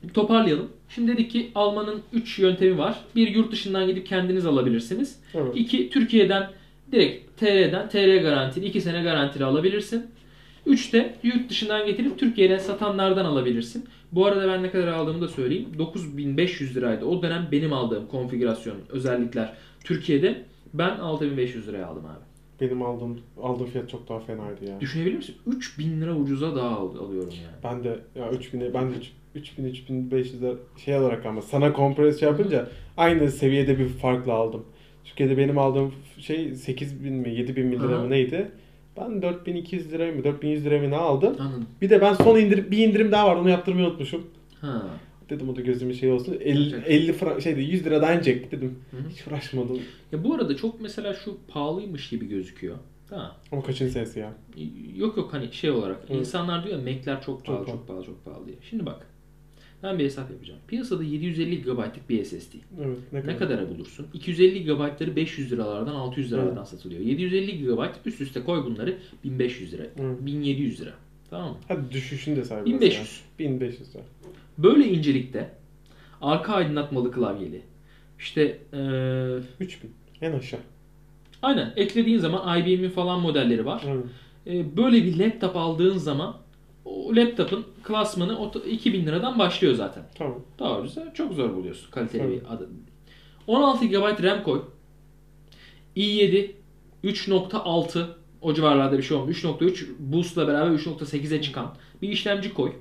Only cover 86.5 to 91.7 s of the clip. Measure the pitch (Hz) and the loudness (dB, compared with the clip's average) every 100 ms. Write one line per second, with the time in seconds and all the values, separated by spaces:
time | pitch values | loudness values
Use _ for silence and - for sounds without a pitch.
86.5 | _ _ - - 190 - 226 233 - 170 | _ _ -20 -14 -10 2 6 6 4 0
87.5 | 202 226 - - 214 202 180 175 226 208 | 0 -6 -14 -4 0 0 0 -2 -2 -6
88.5 | - - 226 - 190 156 160 240 247 180 | -6 -4 0 2 2 0 0 0 2 2
89.5 | 175 175 117 98 - 80 - 147 123 - | 4 4 4 0 -8 -18 -8 -6 -6 -12
90.5 | - 240 101 - - 320 - 311 165 120 | -6 -4 -2 -4 -10 -12 -6 -6 -2 -2
91.5 | 92 90 | -2 -8